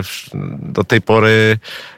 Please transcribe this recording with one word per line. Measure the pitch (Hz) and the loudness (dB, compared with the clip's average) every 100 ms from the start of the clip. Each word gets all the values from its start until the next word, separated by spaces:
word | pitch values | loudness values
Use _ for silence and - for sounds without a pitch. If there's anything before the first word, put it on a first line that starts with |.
w-, | 95 - - 98 95 - | -4 -10 -12 -10 -10 -10
do | - - | -6 -4
tej | - 113 | 0 0
pory, | - 110 107 110 110 110 - - - | 2 4 4 4 4 0 -4 -18 -20